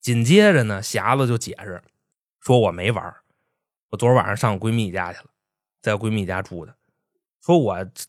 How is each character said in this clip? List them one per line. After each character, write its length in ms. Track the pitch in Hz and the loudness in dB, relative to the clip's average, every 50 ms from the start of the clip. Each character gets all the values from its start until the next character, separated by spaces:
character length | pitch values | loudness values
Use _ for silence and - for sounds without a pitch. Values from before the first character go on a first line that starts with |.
紧 240 | _ - 120 117 117 | _ -2 0 0 2
接 280 | 117 165 202 208 208 190 | 4 6 6 6 6 4
着 100 | 147 120 | 4 2
呢， 180 | 107 104 98 | 0 -4 -6
匣 380 | 104 - - 113 95 107 127 139 | -8 -6 -6 -4 0 0 2 2
子 80 | 135 | 2
就 100 | 120 120 | 0 0
解 200 | 113 - - - - 98 | -2 -4 -8 -14 -14 -14
释 180 | 101 90 87 _ _ _ _ _ _ _ _ _ _ _ _ | -16 -16 -16 _ _ _ _ _ _ _ _ _ _ _ _
说 180 | _ - 127 123 113 95 | _ 2 4 4 4 2
：“我 0 | |
没 220 | 85 87 87 104 117 | 0 -2 -2 -2 -2
玩 120 | 98 85 | -2 -6
儿， 120 | 90 - - _ _ _ _ _ _ _ _ _ _ _ _ _ _ | -10 -16 -18 _ _ _ _ _ _ _ _ _ _ _ _ _ _
我 60 | - | -8
昨 120 | 104 - 120 | -2 2 4
儿 60 | 127 | 4
晚 100 | 123 - | 4 4
上 100 | 104 101 | 0 -2
上 160 | 104 - 117 104 | -2 0 -2 -2
我 80 | 95 | 0
闺 120 | 98 113 113 | -2 -2 -2
蜜 200 | 117 110 95 85 | 0 -2 -2 -4
家 200 | 92 90 87 87 | -6 -6 -6 -8
去 60 | - | -16
了， 80 | - _ _ _ _ _ _ _ _ _ _ _ | -20 _ _ _ _ _ _ _ _ _ _ _
在 140 | _ 113 107 | _ -2 -2
我 60 | 101 | -2
闺 120 | 107 110 110 | -2 -2 -2
蜜 120 | 110 98 | -2 -4
家 160 | 90 92 92 | -4 -6 -8
住 240 | 95 - 90 87 78 | -8 -10 -12 -16 -16
的。 80 | - - _ _ _ _ _ _ _ _ _ _ _ _ _ _ | -16 -20 _ _ _ _ _ _ _ _ _ _ _ _ _ _
说 140 | - 175 175 | 2 2 2
我 260 | 139 107 95 87 95 92 _ - - | 2 0 -2 -4 -8 -10 _ -18 -18